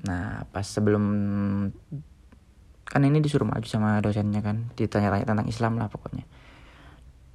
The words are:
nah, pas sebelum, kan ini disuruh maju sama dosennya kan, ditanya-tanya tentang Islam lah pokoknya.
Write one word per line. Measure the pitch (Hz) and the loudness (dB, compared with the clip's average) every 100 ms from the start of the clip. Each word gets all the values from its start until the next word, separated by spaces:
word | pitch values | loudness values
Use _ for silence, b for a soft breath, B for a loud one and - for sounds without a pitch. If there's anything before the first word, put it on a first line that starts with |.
nah, | 101 90 104 104 - | -4 -4 -4 -8 -8
pas | - 98 | -8 -6
sebelum, | - 107 104 104 104 101 101 101 98 98 - - 147 - - - - - - - - | 0 2 4 2 0 0 -2 -2 -2 -4 -6 -12 -14 -14 -20 -20 -20 -20 -20 -20 -20
kan | - 143 139 | -4 2 4
ini | 151 | 4
disuruh | 147 143 107 | 4 2 2
maju | - | 0
sama | - 110 107 104 | -2 0 2 2
dosennya | 104 107 104 104 | 2 2 0 0
kan, | 107 107 117 - | 0 -4 -6 -2
ditanya-tanya | 110 107 104 98 - | 0 2 2 2 2
tentang | 107 - | 0 0
Islam | - 117 113 | 0 0 0
lah | 110 | -4
pokoknya. | - - - - B B B B B B B - - - | -6 -10 -12 -12 B B B B B B B -20 -20 -20